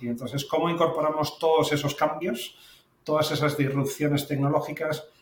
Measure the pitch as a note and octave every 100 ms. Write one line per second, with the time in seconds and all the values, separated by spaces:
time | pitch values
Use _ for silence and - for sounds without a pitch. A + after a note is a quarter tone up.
0 | A#2+ A#2+ B2 C#3 - D#3+ E3+ E3 D#3+ D#3+
1 | D3+ D3+ D3 - D#3+ D#3+ C#3+ D3 C#3+ -
2 | D#3 - A#2+ A#2 - - - - _ _
3 | - D3+ D3 C#3+ D3 - C3 C#3 C3+ -
4 | D3 C#3+ - C#3 C#3 D3+ - D3+ D#3+ D3+
5 | - _